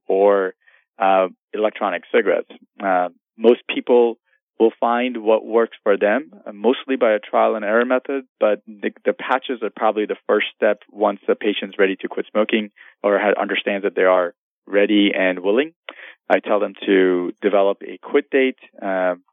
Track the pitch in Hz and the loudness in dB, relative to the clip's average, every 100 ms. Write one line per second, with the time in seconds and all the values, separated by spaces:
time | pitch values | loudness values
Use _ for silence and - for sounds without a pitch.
0 | - 95 101 101 95 - _ _ _ - | -4 2 4 4 0 -6 _ _ _ -2
1 | 98 95 95 - _ 104 107 - 104 87 | 2 2 0 -4 _ -4 -4 -2 -4 -4
2 | - 123 98 85 - - _ _ 98 92 | -2 0 2 0 -2 -16 _ _ -2 0
3 | 87 - _ _ 113 120 - 143 127 123 | -2 -6 _ _ 2 2 -2 -10 0 2
4 | 117 113 _ _ _ _ 113 - 120 120 | 2 -2 _ _ _ _ 0 2 -2 -2
5 | 127 117 107 110 117 113 113 - - 98 | -2 -4 0 0 0 0 -2 -4 -2 0
6 | 104 117 160 196 - 104 107 135 - 131 | 2 0 -4 -16 -18 -4 -2 -2 -4 -2
7 | 120 107 - 120 113 110 104 113 123 127 | 0 0 -2 0 0 0 -2 0 0 -2
8 | - 139 131 _ 107 104 - 104 107 - | -2 -8 -8 _ 0 0 -6 -8 -8 -4
9 | - - - 131 - 123 104 - 110 104 | -4 -4 -2 -4 -2 -8 -8 -2 -2 -2
10 | 104 - - 104 - - 110 104 _ 101 | -4 -6 -2 -2 -2 -2 -2 -2 _ -2
11 | 104 101 - 104 107 101 101 95 98 95 | -2 -2 -4 -2 -2 -4 -8 -2 0 0
12 | - - - 107 107 113 104 - - _ | -8 -8 -6 -2 0 -2 -4 -14 -20 _
13 | - 98 104 - 101 98 - 101 98 90 | 0 0 2 0 -2 -4 -4 -4 -4 0
14 | 92 92 87 - _ _ - 98 101 104 | 2 2 0 -6 _ _ -4 0 2 4
15 | 101 - 92 92 92 110 160 - - - | 2 2 -2 -2 -2 -2 -2 -8 -20 -20
16 | - - _ 202 - 107 101 98 - 95 | -20 -20 _ -2 0 -2 -2 -6 0 4
17 | 92 90 87 - 104 101 98 98 98 92 | 4 2 -4 -4 0 2 2 -2 -10 -16
18 | - 139 147 139 131 - - - 101 95 | -4 -4 -2 -2 -2 -4 -18 -12 -6 -2
19 | 92 90 _ | -2 -4 _